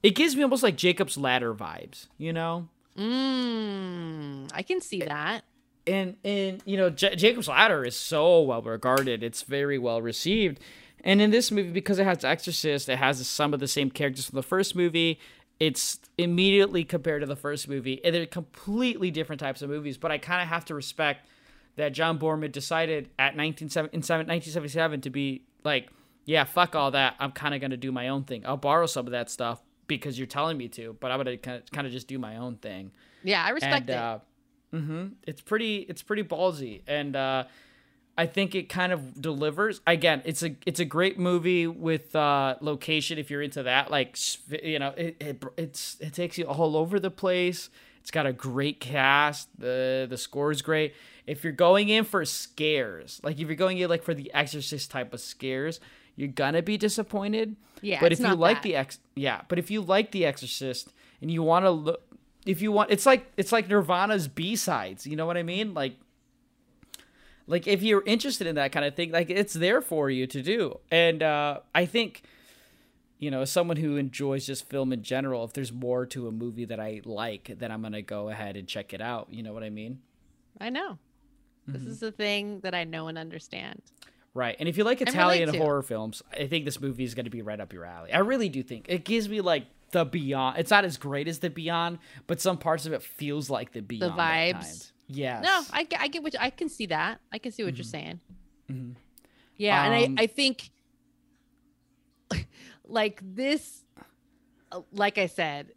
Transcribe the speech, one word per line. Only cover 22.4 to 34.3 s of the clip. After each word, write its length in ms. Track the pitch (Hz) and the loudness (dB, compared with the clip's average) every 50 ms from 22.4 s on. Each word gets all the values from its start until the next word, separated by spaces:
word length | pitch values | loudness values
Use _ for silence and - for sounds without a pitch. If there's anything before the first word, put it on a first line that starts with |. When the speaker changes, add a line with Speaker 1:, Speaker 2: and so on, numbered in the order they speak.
| 156 147 | -2 -6
Speaker 1:
decided 580 | 135 143 139 - 165 160 165 160 156 147 131 - - - | -6 -6 -4 -2 0 0 2 0 0 -4 -4 -8 0 2
at 180 | 131 139 147 | 2 2 2
nineteen 320 | 151 147 160 156 - 160 147 | 0 -2 -2 -2 -4 -8 -4
seven-, 220 | - 170 156 156 | -2 -2 -2 -2
in 100 | - 170 | -4 -6
seven-, 240 | 147 - 170 160 160 160 | 0 0 0 0 2 0
nineteen 240 | 165 175 - 156 | -2 -2 -2 -4
seventy-seven 480 | 151 170 147 147 135 165 165 160 151 143 | -6 -4 -4 -2 0 0 0 2 0 -2
to 80 | 131 139 | -6 -4
be 320 | 127 139 139 139 135 131 _ _ _ _ _ | -4 -2 -2 -2 -4 -6 _ _ _ _ _
like, 240 | 151 147 127 123 - - _ _ _ _ _ _ | 0 0 0 0 -4 -20 _ _ _ _ _ _
"Yeah, 200 | - 151 160 139 | 2 4 4 4
fuck 300 | - - 180 175 175 - | 4 4 2 2 4 4
all 140 | 156 143 139 | 0 0 2
that. 240 | 131 139 135 127 - - | 2 4 2 2 2 0
I'm 140 | 139 139 | -6 -6
kinda 260 | 131 - 147 147 143 135 | -4 -4 -4 -2 -2 -2
gonna 180 | 135 135 131 | -4 -4 -6
do 140 | 127 123 135 | -4 -4 -4
my 160 | 127 123 120 131 | -4 -2 -2 -2
own 160 | 135 139 135 | -4 -4 -4
thing. 200 | 139 131 113 104 | -6 -8 -8 -4
I'll 100 | - 135 | -4 -4
borrow 300 | 139 - 143 147 165 170 | -2 2 4 4 6 4
some 200 | 165 - 139 123 | 4 0 -4 -4
of 60 | 120 | -4
that 180 | 120 120 120 - | -4 -4 -4 -6
stuff 300 | - - 123 117 113 - _ _ _ _ _ - | -6 -4 -4 -4 -4 -6 _ _ _ _ _ -6
because 280 | 151 135 - 147 127 120 | -6 -4 -4 -6 -6 -6
you're 80 | 131 | -8
telling 300 | - - 143 147 160 160 | -6 -4 -2 -2 -2 -2
me 120 | 143 120 113 | -4 -8 -10
to, 280 | - - 113 113 110 - | -12 -12 -14 -14 -12 -8
but 100 | - 127 | -4 -2
I'm 80 | 127 135 | -2 -2
gonna 180 | 135 127 123 | -2 -4 -6
ki-, 240 | 104 - 131 127 120 - - | -6 -8 -10 -10 -10 -12 -10
kinda 180 | - 147 143 131 | -8 -6 -6 -6
just 160 | 120 127 120 - | -6 -8 -10 -8
do 100 | 131 135 | -8 -8
my 160 | 123 107 110 | -8 -8 -8
own 200 | 113 120 127 120 | -8 -10 -10 -10
thing." 360 | 107 - 110 95 95 98 95 - _ - _ _ _ - | -10 -12 -12 -12 -12 -14 -16 -18 _ -20 _ _ _ -4
Speaker 2:
Yeah, 200 | 190 202 185 165 | 0 0 2 2
I 60 | 196 | 0
respect 380 | 247 311 - 139 - 277 123 123 | 0 0 0 2 0 0 0 -2
Speaker 1:
And, 20 | |
Speaker 2:
it. 60 | 127 | -4
Speaker 1:
uh, 220 | 123 117 117 113 110 - _ | -2 -2 -4 -4 -6 -10 _